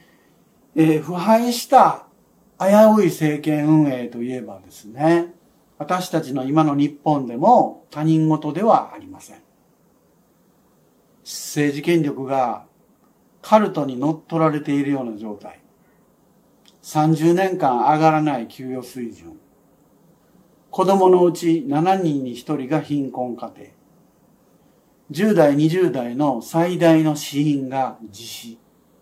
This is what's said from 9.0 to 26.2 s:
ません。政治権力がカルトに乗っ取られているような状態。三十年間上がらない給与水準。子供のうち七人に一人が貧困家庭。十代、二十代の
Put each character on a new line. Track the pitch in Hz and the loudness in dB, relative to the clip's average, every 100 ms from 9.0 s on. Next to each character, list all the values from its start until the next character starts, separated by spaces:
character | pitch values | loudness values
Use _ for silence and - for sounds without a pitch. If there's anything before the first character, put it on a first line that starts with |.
| 95 | -20
ま | 92 | -20
せ | - | -20
ん。 | - _ _ _ _ _ _ _ _ _ _ _ _ _ _ _ _ _ _ | -20 _ _ _ _ _ _ _ _ _ _ _ _ _ _ _ _ _ _
政 | - - - 151 147 143 | -18 -14 -8 -2 -2 -2
治 | |
権 | 165 170 | 0 0
力 | 143 127 | 0 -4
が | 131 135 120 104 - _ _ _ _ _ _ _ | -4 -2 -2 -4 -14 _ _ _ _ _ _ _
カ | - 214 | 2 2
ル | 202 | 2
ト | 156 | -4
に | 135 123 | -6 -4
乗 | 147 | -4
っ | 156 - | -4 -6
取 | 165 | 0
ら | 156 | 0
れ | 147 | 0
て | 143 | -4
い | 143 | -4
る | 139 | -2
よ | 139 | -4
う | 120 | -6
な | 104 | -10
状 | 110 | -12
態。 | 101 - - _ _ _ _ _ _ _ _ _ _ _ _ | -14 -18 -20 _ _ _ _ _ _ _ _ _ _ _ _
三 | - 156 156 | -6 0 0
十 | 151 165 | 2 2
年 | 175 190 180 | 2 0 0
間 | 139 120 127 | -2 0 0
上 | 151 | 4
が | 160 | 2
ら | 156 | 2
な | 151 127 | -2 -4
い | 113 | -8
給 | - 127 | -14 -12
与 | 127 120 | -12 -12
水 | 127 113 | -12 -12
準。 | 95 82 - _ _ _ _ _ _ _ _ _ _ _ _ _ | -14 -20 -20 _ _ _ _ _ _ _ _ _ _ _ _ _
子 | - 185 | -2 2
供 | 196 185 | 4 6
の | 180 | 6
う | 175 | 4
ち | 165 170 165 131 | 2 -2 -2 -2
七 | 143 180 196 | 0 0 0
人 | 165 143 | 0 -2
に | 127 | -6
一 | 113 - 143 | -10 -8 -6
人 | 127 | -4
が | 151 | -4
貧 | 147 147 131 | -4 -6 -4
困 | 127 123 113 | -6 -8 -8
家 | 113 - | -14 -16
庭。 | 104 _ _ _ _ _ _ _ _ _ _ _ _ _ - | -20 _ _ _ _ _ _ _ _ _ _ _ _ _ -12
十 | 147 214 | -2 2
代、 | 175 147 143 | 4 4 4
二 | 156 | 2
十 | 185 170 | 2 0
代 | 135 120 | -2 -6
の | 123 | -2